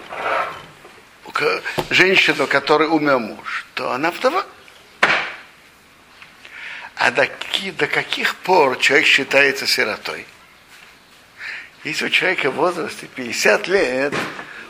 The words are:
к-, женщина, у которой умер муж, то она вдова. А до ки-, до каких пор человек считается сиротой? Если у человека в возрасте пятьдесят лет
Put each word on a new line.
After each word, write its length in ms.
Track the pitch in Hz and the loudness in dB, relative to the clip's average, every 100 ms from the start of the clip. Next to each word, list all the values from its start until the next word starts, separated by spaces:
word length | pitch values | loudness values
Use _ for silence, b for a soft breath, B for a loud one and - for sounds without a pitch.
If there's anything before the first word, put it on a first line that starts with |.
| - B B B B B B - - - - - - | -16 B B B B B B -20 -20 -20 -20 -20 -8
к-, 300 | - 143 - - B - | -2 -2 -2 -6 B 0
женщина, 560 | 135 185 185 - 143 | 4 4 6 4 2
у 20 | 127 | 2
которой 420 | 139 - 151 156 | 2 4 4 4
умер 300 | 160 147 131 | 2 4 2
муж, 480 | 107 85 - - - | 0 -10 -10 -10 -10
то 180 | - 127 | -8 -4
она 180 | 123 160 | -2 -2
вдова. 340 | 175 254 359 - - - - - - - - - - - - - _ _ - - - - - B B B B B B | 0 0 0 -4 -10 -20 -20 -20 -2 0 0 -4 -12 -20 -20 -20 _ _ -20 -20 -20 -20 -20 B B B B B B
А 140 | - | 0
до 160 | 135 127 | 2 0
ки-, 440 | - - - 196 | 0 -6 -6 -6
до 160 | 151 147 | -2 -2
каких 500 | 151 - - - - | -2 -4 -2 -4 -4
пор 400 | - 185 139 123 | 2 4 4 2
человек 280 | - 139 147 | 2 4 6
считается 600 | - 131 135 139 131 120 | 4 4 4 4 2 -2
сиротой? 600 | - 113 98 - 78 - - - - - - - - _ - - - B B B - | 0 0 -2 -8 -10 -12 -20 -20 -20 -20 -20 -20 -20 _ -20 -20 -16 B B B -12
Если 220 | 143 - 120 | -8 -4 0
у 40 | |
человека 400 | - 185 185 139 | 2 2 0 0
в 40 | |
возрасте 520 | 127 175 175 - - 160 | 2 0 0 -6 -8 -14
пятьдесят 640 | - 120 - 190 107 160 | -10 -6 0 2 2 2
лет 460 | 190 139 127 143 - - B B B | 2 2 0 -2 -2 -6 B B B